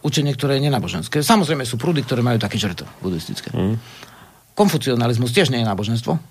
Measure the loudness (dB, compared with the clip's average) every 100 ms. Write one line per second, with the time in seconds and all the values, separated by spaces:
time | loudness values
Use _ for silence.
0 | 0 0 0 0 0 2 2 0 -2 -6
1 | -2 -2 4 4 4 0 -2 -2 0 0
2 | 0 0 2 2 0 -2 -2 -4 -12 -8
3 | -4 -4 -6 -10 -6 -2 0 -2 -6 -20
4 | -20 -20 -20 -20 _ 2 2 2 0 2
5 | 2 2 2 2 2 2 0 0 -2 -2
6 | 0 -4 -4